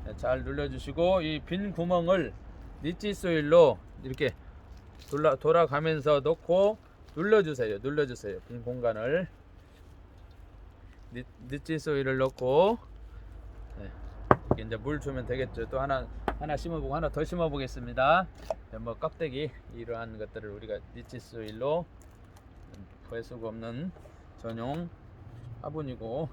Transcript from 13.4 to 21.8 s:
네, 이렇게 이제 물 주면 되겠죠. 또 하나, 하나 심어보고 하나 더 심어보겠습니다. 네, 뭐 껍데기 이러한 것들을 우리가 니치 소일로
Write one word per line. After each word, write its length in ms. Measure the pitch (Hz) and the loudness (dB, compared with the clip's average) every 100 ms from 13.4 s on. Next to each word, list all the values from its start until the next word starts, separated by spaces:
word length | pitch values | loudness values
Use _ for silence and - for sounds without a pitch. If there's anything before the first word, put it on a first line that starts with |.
| - - - - | -16 -16 -14 -12
네, 120 | 98 - - - - - - | -12 -12 -14 -12 0 0 2
이렇게 160 | - | -2
이제 140 | 110 110 | 0 -6
물 240 | 123 151 | -4 -4
주면 260 | 139 131 117 | -4 -6 -4
되겠죠. 420 | 127 123 - 113 | -4 -4 -4 -6
또 120 | 131 | -4
하나, 260 | 139 131 120 - - - | -2 -2 -4 -6 -6 -6
하나 180 | 151 143 | -4 -4
심어보고 380 | 170 160 139 | -2 -4 -2
하나 140 | 147 156 | -2 -2
더 160 | 147 | -2
심어보겠습니다. 1000 | 156 175 160 143 131 135 120 120 135 170 185 - - - - | -2 0 0 0 -4 -6 -6 2 6 6 4 -8 -10 -10 -8
네, 80 | 110 | -10
뭐 160 | 113 | -8
껍데기 560 | 113 160 - 160 131 147 - - | -4 -6 -4 -4 -2 -6 -8 -14
이러한 440 | 117 117 113 113 110 | -12 -8 -8 -8 -10
것들을 300 | 104 110 107 | -10 -10 -10
우리가 280 | 101 110 101 - | -12 -8 -8 -8
니치 240 | 117 120 127 | -16 -12 -14
소일로 680 | - 117 107 107 131 160 | -12 -10 -10 -4 0 0